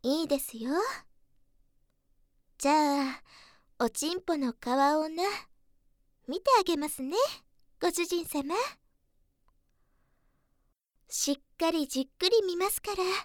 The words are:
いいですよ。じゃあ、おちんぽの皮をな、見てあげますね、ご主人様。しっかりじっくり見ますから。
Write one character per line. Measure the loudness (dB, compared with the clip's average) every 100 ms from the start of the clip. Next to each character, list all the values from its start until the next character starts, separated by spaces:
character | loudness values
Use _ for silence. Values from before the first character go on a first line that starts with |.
い | 0 0
い | 2
で | 0
す | -2 -8
よ。 | -2 0 -2 -6 -14 _ _ _ _ _ _ _ _ _ _ _ _ _ _ _
じ | 2
ゃ | 4 4 2 -2
あ、 | -6 -16 -20 -20 -20 _ _
お | -2
ち | -2 -4
ん | -4
ぽ | -2 -2
の | -2
皮 | -4 -2
を | 4 4 4 0
な、 | -2 -2 -2 -12 _ _ _ _ _ _ _ -8
見 | -2
て | 4 4
あ |
げ | 4 0
ま | -2
す | -6
ね、 | -4 0 0 -2 _ _ _ _
ご | -2
主 | 0
人 | -2 -2 -2
様。 | -4 -2 -2 -2 -6 _ _ _ _ _ _ _ _ _ _ _ _ _ _ _ _ _ _ _ _ _ _ _
し | -4 -2
っ | -4 _ _
か | -2
り | 0 -2
じ | -4
っ | -6 _
く | 2
り | 4
見 | 2 0
ま | -2
す | -2
か | -6
ら。 | -2 -2 -2